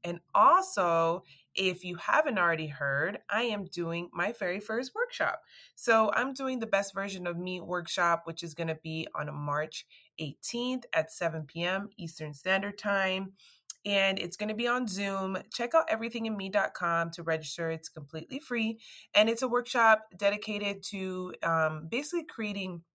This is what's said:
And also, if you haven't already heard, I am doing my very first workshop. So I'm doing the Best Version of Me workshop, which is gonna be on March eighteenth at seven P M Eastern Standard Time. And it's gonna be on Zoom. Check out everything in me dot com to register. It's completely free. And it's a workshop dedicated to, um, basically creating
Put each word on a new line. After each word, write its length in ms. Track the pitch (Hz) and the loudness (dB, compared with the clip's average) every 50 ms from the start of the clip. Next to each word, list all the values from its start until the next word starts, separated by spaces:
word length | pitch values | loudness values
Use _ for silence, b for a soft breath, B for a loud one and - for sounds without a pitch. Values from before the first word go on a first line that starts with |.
| - | -4
And 160 | 175 175 170 _ _ - | -6 -6 -6 _ _ 4
also, 880 | 202 214 262 311 381 370 - - 214 185 170 165 165 165 165 170 185 B B B B B B _ | 8 8 10 8 8 6 2 0 2 2 4 4 4 4 4 2 0 B B B B B B _
if 320 | - 190 185 175 180 185 | 0 0 0 0 -2 -6
you 120 | 180 175 | -8 -8
haven't 420 | 170 - - 208 285 320 311 226 190 | -6 -2 2 4 4 4 4 2 4
already 280 | 175 170 165 160 160 | 4 4 4 2 -2
heard, 520 | 151 143 - 143 139 139 139 151 180 202 - _ - | -6 -4 -4 -2 0 0 0 0 0 -2 -6 _ -2
I 140 | 196 220 240 | -2 0 0
am 220 | 233 214 202 190 | 0 -2 -4 -6
doing 440 | 165 - 175 170 165 165 170 175 175 | -6 -4 -4 -4 -2 -2 -4 -6 -6
my 220 | - 170 175 208 240 | -4 -2 -2 -2 -2
very 220 | - 196 180 180 208 | -2 -4 -4 -4 -4
first 360 | 202 - 220 233 262 262 _ | -4 -4 -4 -4 -4 -4 _
workshop. 440 | 427 480 466 - - 175 135 - - B B B B B B B | -4 -4 -4 -2 -2 -2 -2 -2 -4 B B B B B B B
So 360 | - - - 233 220 220 208 - | -6 2 6 6 6 6 6 4
I'm 180 | - 247 269 262 | 2 0 0 -2
doing 240 | 262 269 262 262 | -4 -2 -2 -2
the 80 | 247 220 | -2 -2
Best 300 | - - 196 202 196 - | 0 2 0 0 0 -4
Version 320 | 196 196 202 190 185 180 | -6 -4 -4 -6 -4 -4
of 100 | 175 175 | -4 -4
Me 240 | 170 180 185 185 180 | -4 -4 -4 -6 -6
workshop, 640 | 196 180 180 180 170 - - - 175 170 170 165 - | -6 -4 -4 -4 -4 -4 0 2 4 4 4 2 0
which 160 | 165 160 - | -8 -10 -8
is 140 | - 165 151 | -10 -10 -6
gonna 240 | - 170 165 160 156 _ | -6 -4 -4 -4 -4 _
be 240 | 160 160 160 160 - _ | -8 -6 -6 -6 -6 _
on 200 | 160 147 147 147 | -6 -6 -6 -6
March 500 | 147 147 147 143 147 156 156 - - - b b b b b b | -6 -4 -2 -2 -2 -2 -4 -8 -14 -16 b b b b b b
eighteenth 720 | - 160 143 - _ - - - 240 240 254 254 254 - - - | -8 -8 -8 -8 _ -10 -8 -6 -4 -2 -2 -4 -4 -6 -2 0
at 180 | 165 151 - | 0 0 0
seven 340 | - - 180 165 156 160 151 | -4 -4 -4 -2 -2 -4 -8
P 180 | 139 - 165 170 | -8 -6 -4 -2
M 260 | 175 185 196 196 190 _ | -2 -2 -2 -4 -8 _
Eastern 380 | - 175 160 - - 156 151 147 | -12 -12 -12 -10 -8 -10 -10 -10
Standard 460 | 139 - 185 190 196 196 202 202 - | -8 -2 0 0 0 0 -2 -6 -4
Time. 540 | - 214 202 196 190 190 185 190 196 190 190 B B B B B B B B _ _ | -2 0 0 2 2 0 0 -2 -4 -6 -10 B B B B B B B B _ _
And 340 | 202 202 196 196 196 196 196 | 0 2 4 4 4 2 0
it's 160 | - 170 - | -4 -6 -6
gonna 180 | - 208 214 214 | -6 -4 -4 -2
be 140 | 208 233 | -2 0
on 200 | 240 240 254 254 | 0 0 0 0
Zoom. 500 | 214 185 190 202 196 196 190 190 190 190 185 - - - | -2 -2 -2 -2 -2 -2 -2 -2 -2 -2 -4 -6 -8 -6
Check 200 | - 233 240 240 | -4 -4 4 4
out 120 | 330 - | 4 4
everything 380 | - - 214 226 233 226 240 226 | 4 -2 -2 -2 -6 -4 -4 -4
in 100 | 226 220 | -4 -4
me 140 | 202 190 190 | -4 -6 0
dot 240 | 190 208 190 - - | 2 2 2 2 -2
com 360 | - 185 170 170 170 165 170 | -2 0 0 2 2 0 -2
to 120 | 170 - 165 | -4 -6 -2
register. 460 | 165 160 160 151 147 - - 165 165 | -2 -2 -2 -2 -8 -8 -4 -4 -4
It's 180 | 165 160 - | -4 -4 -8
completely 520 | - _ 160 139 143 - 160 - - 247 285 | -12 _ -14 -14 -10 -10 -10 -10 -8 -10 -10
free. 400 | - - 247 233 220 220 226 220 B B B B B B - | -6 -4 -2 0 0 -2 -2 -6 B B B B B B 6
And 160 | 202 214 226 | 6 6 6
it's 120 | 226 226 | 4 0
a 60 | 262 | 0
workshop 600 | 254 226 240 240 - - 254 233 226 220 214 - - - | 2 2 0 0 0 2 6 8 8 8 6 4 -12 -8
dedicated 680 | - 208 202 202 208 208 214 208 202 208 202 202 196 - - | 2 2 2 2 2 -4 -6 -4 -2 -2 -4 -4 -4 -6 -6
to, 420 | - 196 190 185 185 185 185 180 - - - | -4 -4 -4 -4 -4 -4 -6 -8 -8 -4 -2
um, 440 | 170 165 160 160 156 156 156 160 165 | 0 2 4 2 2 0 -2 -6 -4
basically 360 | 190 254 294 - - 339 320 | -4 -4 -4 -2 -4 -4 -4
creating 580 | - - - 220 208 202 202 190 185 175 170 170 _ _ | -4 -8 -6 -6 -4 -4 -4 -4 -6 -6 -8 -12 _ _